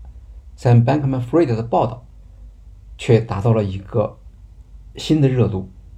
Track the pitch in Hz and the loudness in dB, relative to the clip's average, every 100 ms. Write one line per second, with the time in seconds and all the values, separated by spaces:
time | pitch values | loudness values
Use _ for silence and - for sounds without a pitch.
0 | - - - - - - 123 120 120 147 | -20 -20 -20 -20 -20 -4 4 4 4 0
1 | 135 131 120 170 156 110 117 180 127 - | 0 -4 0 2 2 -2 -2 0 -2 -6
2 | - - - - - - - - - - | -18 -20 -20 -20 -20 -20 -20 -20 -20 -8
3 | - 113 - 98 117 110 98 95 - 120 | 2 2 2 -2 0 0 0 -6 -6 -4
4 | - - - - - - - - - - | -4 -6 -20 -20 -20 -20 -20 -20 -20 -12
5 | - 156 135 127 95 95 95 - - | -2 2 2 2 0 -2 -10 -18 -20